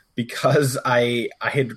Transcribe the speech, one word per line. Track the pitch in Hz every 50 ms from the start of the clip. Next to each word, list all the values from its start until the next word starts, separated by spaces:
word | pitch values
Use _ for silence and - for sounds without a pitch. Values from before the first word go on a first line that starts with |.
| _ _ _
because | - 117 120 - - - 131 131 151 147 131 127 135 -
I, | 131 123 120 120 123 120 120 113 - - _
I | 113 110
had | - 143 135 113 113